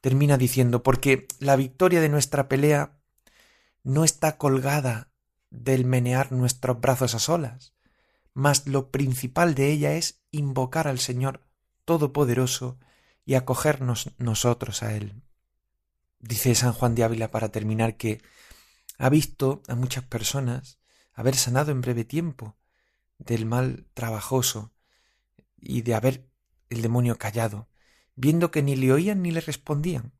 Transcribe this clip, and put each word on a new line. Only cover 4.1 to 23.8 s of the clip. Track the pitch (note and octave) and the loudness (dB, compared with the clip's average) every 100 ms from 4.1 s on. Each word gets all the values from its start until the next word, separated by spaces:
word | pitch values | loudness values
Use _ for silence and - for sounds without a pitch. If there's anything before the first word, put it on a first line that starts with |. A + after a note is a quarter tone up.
| - D#3 D3+ | 2 -2 0
colgada | C#3+ C3+ C3 D3 C3 A2+ - _ _ _ _ | 0 0 0 -2 -2 -6 -10 _ _ _ _
del | A#2+ A#2+ C3 B2+ | -10 -2 0 2
menear | B2+ B2 B2+ C3 | 2 2 0 -2
nuestros | B2+ B2 - - A#2 | 0 -2 -2 -4 0
brazos | B2 C3 B2+ | 0 0 0
a | A2+ | -2
solas, | - E3+ C3+ B2+ - _ _ _ _ _ _ | -2 -2 -2 -10 -20 _ _ _ _ _ _
mas | - C#3+ C#3 C#3+ | -2 0 0 0
lo | C3+ C3 | -2 -2
principal | C3+ C#3 B2+ B2+ - F3 | -2 -2 -2 -4 0 2
de | C3+ C#3 | 2 2
ella | D3+ D3 | 2 0
es | D#3 - - _ | -2 -4 -8 _
invocar | D3+ C#3+ C3 B2+ D#3+ D#3 | -4 -2 -2 -2 -2 -2
al | B2+ | -2
Señor | - B2 C3+ C3 _ _ _ _ | -4 -2 -4 -4 _ _ _ _
Todopoderoso | - E3 D3 C#3+ C3+ A#2+ B2+ - B2 B2+ _ _ _ _ - | -2 0 2 2 2 2 0 -2 -8 -12 _ _ _ _ 0
y | |
acogernos | C3 C3 B2+ D3+ D3 B2+ A#2 - - | 0 0 0 2 0 -2 -4 -6 -6
nosotros | A#2+ A2 B2 A#2+ A2+ G2+ | -4 0 2 0 -4 -6
a | A2 G#2+ | -6 -6
Él". | G#2 G#2 - _ _ _ _ _ _ _ _ _ | -8 -14 -20 _ _ _ _ _ _ _ _ _
Dice | A2+ A#2 B2+ A2+ | -8 -2 2 2
San | B2 | 2
Juan | A#2 B2 A#2 | 0 0 2
de | |
Ávila, | A2+ A2+ A2 | 0 0 -4
para | A2+ G#2+ | -4 -4
terminar, | A2 G#2+ A2 A2+ A2 | -4 -2 0 0 0
que | A2+ G#2+ _ _ - - _ _ - - | -4 -6 _ _ -20 -20 _ _ -20 -2
ha | C3 | 2
visto | D3 D3+ - C3+ C#3+ - | 2 0 -2 -2 -2 -6
a | A#2+ | -4
muchas | B2+ C3 | -4 -6
personas | B2+ D#3+ - C#3 B2+ B2+ - _ _ _ _ | -8 -6 -4 -4 -4 -6 -10 _ _ _ _
haber | - A#2 C3 | -2 0 0
sanado | - B2 D3+ | 0 0 0
en | C3+ | -2
breve | B2 A#2 A2+ | -2 -4 -2
tiempo | D3+ E3+ C3+ A2 - _ _ _ _ _ _ | -4 -4 -8 -16 -18 _ _ _ _ _ _
del | - A#2 A2 | -4 -4 0
mal | A#2+ B2+ B2+ | 0 -2 -4